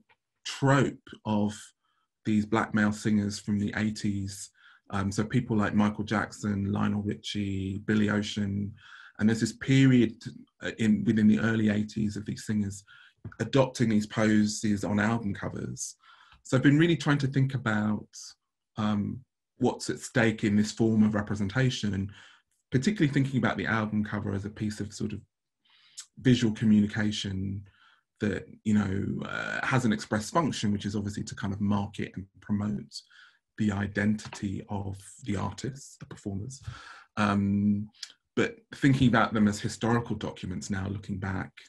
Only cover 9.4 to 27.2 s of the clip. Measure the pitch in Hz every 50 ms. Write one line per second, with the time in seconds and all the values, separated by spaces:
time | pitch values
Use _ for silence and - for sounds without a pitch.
9.4 | 117 110 - - - - 135 135 135 135 127 123 113 - - - - - - -
10.4 | - _ _ - - 90 - - 117 110 107 98 98 117 110 110 107 107 107 -
11.4 | - 113 113 107 107 107 104 107 104 107 - - 107 101 101 104 104 - 98 -
12.4 | - - 107 104 101 98 98 - - _ - - - - _ _ - 101 - -
13.4 | 113 110 - 135 131 131 - - 123 110 110 107 104 - - 113 110 107 107 107
14.4 | 107 104 104 - - 107 104 101 95 87 104 104 104 110 117 113 113 101 98 -
15.4 | - - - - - 120 123 127 - - - _ _ - - - - _ - -
16.4 | - - - 127 131 147 143 147 170 175 165 - - 156 143 139 135 131 - 135
17.4 | 135 135 - 117 - 113 107 107 107 107 104 104 - - - - - - - _
18.4 | _ _ _ _ _ _ _ - 107 107 107 104 101 101 98 - - _ _ _
19.4 | _ _ _ - 123 123 - - - - 78 73 - - - 127 113 113 107 -
20.4 | - 107 101 104 104 107 - - 113 113 110 107 107 104 104 101 104 - 104 101
21.4 | 104 95 - 131 131 127 123 - - 104 95 95 98 98 - - - - - _
22.4 | _ _ _ _ _ - - 127 131 214 208 - 165 139 135 139 131 135 - 123
23.4 | 107 107 - - 95 73 107 113 107 107 107 107 104 - 110 104 98 101 101 98
24.4 | 98 101 107 - 110 107 104 - 104 101 - - 110 107 104 101 - _ _ _
25.4 | _ _ _ _ _ _ _ _ _ _ _ - - _ _ - - 131 123 113
26.4 | 120 110 107 - 113 110 107 107 104 104 - 107 104 104 104 -